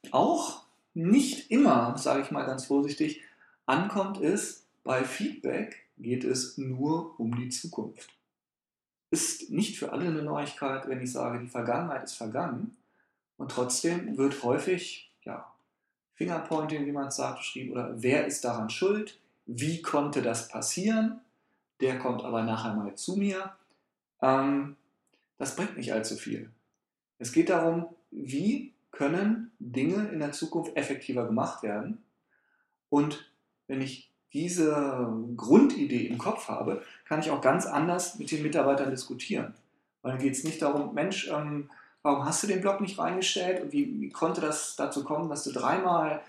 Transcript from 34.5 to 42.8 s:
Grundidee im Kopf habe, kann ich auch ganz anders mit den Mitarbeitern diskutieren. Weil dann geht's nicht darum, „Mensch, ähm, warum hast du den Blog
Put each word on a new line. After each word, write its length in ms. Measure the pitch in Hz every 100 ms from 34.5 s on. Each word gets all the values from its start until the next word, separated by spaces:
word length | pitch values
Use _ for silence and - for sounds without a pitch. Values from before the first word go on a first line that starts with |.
| 175 151 147 139 127 117 110 120 120
Grundidee 720 | 110 202 285 - 139 120 -
im 100 | 120
Kopf 300 | 202 - -
habe, 360 | - - 98 - - -
kann 140 | 156
ich 120 | 160
auch 100 | 139
ganz 240 | 131 - -
anders 520 | 143 170 180 - -
mit 140 | 147
den 120 | 156
Mitarbeitern 460 | 151 160 135 139 135
diskutieren. 640 | 127 - 123 - 165 - - _ _ _ _
Weil 120 | 127
dann 80 | 127
geht's 220 | 139 -
nicht 180 | 160 -
darum, 320 | 147 147 135
„Mensch, 340 | 131 180 - -
ähm, 420 | 151 151 147 139 - - _
warum 240 | 147 139 143
hast 160 | -
du 40 | 208
den 140 | 185
Blog 200 | 196 202